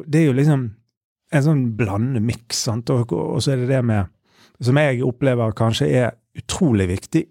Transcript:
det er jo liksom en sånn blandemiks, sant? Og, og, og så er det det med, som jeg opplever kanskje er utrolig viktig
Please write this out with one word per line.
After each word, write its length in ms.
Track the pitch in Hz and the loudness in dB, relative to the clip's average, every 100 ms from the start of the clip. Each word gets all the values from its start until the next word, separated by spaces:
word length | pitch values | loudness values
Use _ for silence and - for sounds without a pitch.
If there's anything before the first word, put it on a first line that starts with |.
| 156 | -2
det 140 | 151 | 2
er 40 | 160 | 2
jo 60 | 127 | 2
liksom 260 | 147 143 123 - _ _ _ _ _ | 2 2 -2 -10 _ _ _ _ _
en 140 | 151 143 | 0 2
sånn 180 | 151 123 107 | 2 0 -2
blandemiks, 880 | 113 98 120 127 113 113 - - - | -2 -2 -2 -2 -2 -4 -8 -6 -4
sant? 240 | 110 117 | -4 -2
Og, 240 | 131 120 | -2 -2
og, 220 | 170 160 - | -4 -4 -2
og 80 | 147 | -2
så 80 | |
er 80 | 135 | -2
det 80 | 123 | 0
det 140 | 135 120 | 0 0
med, 240 | 107 90 _ _ _ _ - | 0 -2 _ _ _ _ -6
som 200 | 117 139 | 0 2
jeg 220 | 151 123 131 | 2 0 -2
opplever 480 | 120 139 120 113 | -2 0 2 0
kanskje 380 | 104 113 113 147 | 0 0 0 0
er 220 | 131 117 - _ | 2 0 -4 _
utrolig 560 | - - - 170 110 92 | -18 -12 -2 2 2 2
viktig 380 | 95 - 160 165 | -2 -2 -4 -2